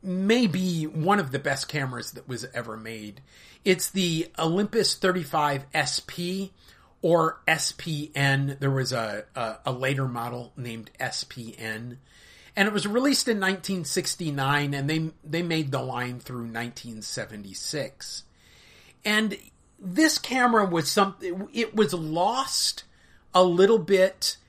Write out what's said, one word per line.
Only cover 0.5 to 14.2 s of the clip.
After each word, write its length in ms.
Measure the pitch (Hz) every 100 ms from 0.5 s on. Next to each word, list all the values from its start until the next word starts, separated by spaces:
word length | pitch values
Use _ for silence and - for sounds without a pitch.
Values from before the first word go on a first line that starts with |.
| 180 185 165 156
one 320 | 160 156 208
of 120 | 151
the 80 | 139
best 280 | 139 139 -
cameras 440 | 151 135 123 113
that 160 | - -
was 180 | 123 117
ever 240 | 120 117 110
made. 440 | 110 113 107 101 - - - - -
It's 240 | 185 -
the 400 | 190 180 160 160 -
Olympus 580 | 160 175 208 226 190 -
thirty-five 720 | 185 180 156 160 147 139 139
S 280 | 160 139 - -
P 440 | - 175 190 196 _ - - - _
or 400 | - 170 160 - -
S 260 | 160 -
P 380 | - - 151 151 -
N. 420 | 139 135 139 139
There 120 | 139
was 220 | 135 127
a, 320 | 127 113 104 - -
a, 220 | 117 110 -
a 60 |
later 360 | 127 131 139 131
model 460 | 120 120 123 123 -
named 360 | 120 113 107 -
S 240 | 127 -
P 320 | - - 113 110
N. 420 | 113 110 120 123 _ - - - - -
And 120 | 202
it 60 |
was 140 | 208 208
released 400 | 220 269 269 -
in 120 | 214
nineteen 460 | 190 190 - 190 165
sixty-nine, 880 | - 180 -